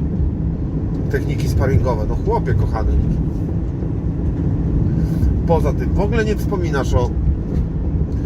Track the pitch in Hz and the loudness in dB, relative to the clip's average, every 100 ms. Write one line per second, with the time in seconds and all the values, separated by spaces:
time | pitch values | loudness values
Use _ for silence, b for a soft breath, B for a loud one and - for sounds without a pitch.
0 | - - - - - - - - - - | -2 0 -2 -2 -2 -2 -4 -4 -4 -4
1 | - 139 147 - - - 131 131 131 123 | -2 -2 -2 -2 0 2 2 2 2 0
2 | - - 226 233 - - - - - - | 0 0 0 0 2 2 2 0 2 2
3 | - - - - - - - - - - | 2 0 0 -2 -2 -2 -4 -4 -4 -4
4 | - - - - - - - - - B | -2 -2 -2 0 0 0 0 2 2 B
5 | B B B - - 160 143 - - 165 | B B B 2 2 2 2 0 0 0
6 | 202 220 214 208 - 196 156 143 - 120 | 2 2 2 0 0 0 0 0 2 2
7 | 123 - - - - - - - - - | 2 0 0 0 -2 -2 -2 -2 -2 -2
8 | - B | -2 B